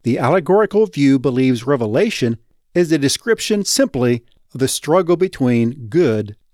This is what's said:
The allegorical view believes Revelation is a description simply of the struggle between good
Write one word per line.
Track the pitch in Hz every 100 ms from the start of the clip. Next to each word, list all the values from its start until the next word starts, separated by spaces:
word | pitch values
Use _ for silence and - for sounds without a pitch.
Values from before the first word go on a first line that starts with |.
The | 117 135
allegorical | 127 185 151 196 208 202 214
view | 151 139 135
believes | 139 123 131 120 123
Revelation | 143 110 123 214 - 120 113 _ _ _
is | 175 170
a | 160
description | 139 - 226 220 - 208
simply | 190 - 269 127 123 120 _ _ _
of | -
the | 131
struggle | - - 175 170
between | 170 185 - 123 120 117 131 113
good | 156 156 107 104 104 _